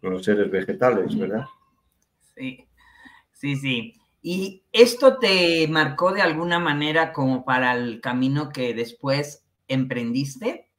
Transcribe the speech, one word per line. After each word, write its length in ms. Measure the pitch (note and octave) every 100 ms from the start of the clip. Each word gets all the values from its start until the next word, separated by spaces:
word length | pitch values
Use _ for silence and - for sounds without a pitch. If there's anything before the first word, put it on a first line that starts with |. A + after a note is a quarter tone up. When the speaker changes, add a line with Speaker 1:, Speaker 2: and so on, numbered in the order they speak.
Speaker 1:
con 120 | F#2+
los 100 | F#2
seres 260 | G2+ G#2 G2
vegetales, 640 | F#2+ F#2+ G2+ B2 G#2+ F#2 A2
¿verdad? 260 | F#2+ G#2+ C3+ - _ _ _ _ _ _ _ -
Speaker 2:
Sí, 300 | C3 B2+ _ _ _ _ - - _
sí, 240 | _ C#3+ C#3
sí. 380 | C#3 A#2+ A2 - _ _
¿Y 420 | E3 F#3 F#3+ - _
esto 460 | A3 A#3 - C4+ -
te 480 | G#3+ F#3+ F3 E3 D#3
marcó 440 | D#3 D3 C#3 F3+
de 100 | F#3+
alguna 360 | F3+ D#3 E3+ E3+
manera 520 | E3+ D3 D3+ D#3+ D#3+
como 320 | - C3 B2+
para 300 | B2+ B2+ B2+
el 260 | B2 A#2+ A2+
camino 500 | B2+ B2 C3 C#3 D3
que 240 | C#3 B2
después 720 | A2 A#2 - C#3 C#3 C#3+ - _ _ _
emprendiste? 1000 | C3 B2+ B2 A#2 B2 C#3+ - A3 E4 _